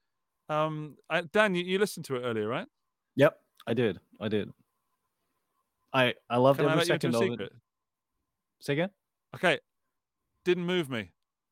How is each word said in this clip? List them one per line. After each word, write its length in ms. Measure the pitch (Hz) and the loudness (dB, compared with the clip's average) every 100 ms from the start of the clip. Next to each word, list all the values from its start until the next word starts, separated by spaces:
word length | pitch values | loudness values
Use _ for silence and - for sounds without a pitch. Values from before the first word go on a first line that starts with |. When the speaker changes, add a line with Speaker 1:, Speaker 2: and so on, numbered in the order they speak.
| _ _ _ _ _ | _ _ _ _ _
Speaker 1:
Um, 460 | 151 156 156 151 - _ | -2 -2 -4 -10 -16 _
I, 140 | 160 | -6
Dan, 320 | 170 208 214 | -2 0 2
you, 100 | 180 | 0
you 140 | 180 190 | 0 0
listened 260 | 202 - 156 | 0 -4 -6
to 100 | 127 | -6
it 80 | |
earlier, 220 | 123 113 107 | -2 -2 -2
right? 200 | 135 - _ _ _ _ - | -4 -8 _ _ _ _ 2
Speaker 2:
Yep, 220 | 147 - _ _ - | 2 2 _ _ -6
I 60 | |
did. 280 | 117 117 92 - _ | 0 0 -2 -12 _
I 80 | 104 | -4
did. 220 | 104 95 - _ _ _ _ _ _ _ _ _ _ _ _ _ | -4 -4 -12 _ _ _ _ _ _ _ _ _ _ _ _ _
I, 180 | 131 123 - _ | 2 2 0 _
I 80 | 117 | 4
loved 220 | 131 139 | 4 4
Speaker 1:
Can 80 | 147 | 2
I 40 | |
Speaker 2:
every 80 | 160 | 2
Speaker 1:
let 80 | 170 | 2
you 60 | |
into 180 | 151 139 | 0 0
Speaker 2:
second 20 | |
Speaker 1:
a 40 | 117 | 0
Speaker 2:
of 40 | |
it. 220 | 117 117 | 0 -2
Speaker 1:
secret? 80 | 98 - _ _ _ _ _ _ _ _ _ _ | -8 -12 _ _ _ _ _ _ _ _ _ _
Speaker 2:
Say 120 | - | -4
again? 160 | 143 185 - _ _ _ - | -2 -2 -6 _ _ _ -2
Speaker 1:
Okay. 220 | 180 135 - _ _ _ _ _ _ _ | 0 0 -4 _ _ _ _ _ _ _
Didn't 220 | - 180 175 | -2 0 0
move 240 | 180 139 | -2 -2
me. 220 | 123 92 _ _ _ _ | -6 -8 _ _ _ _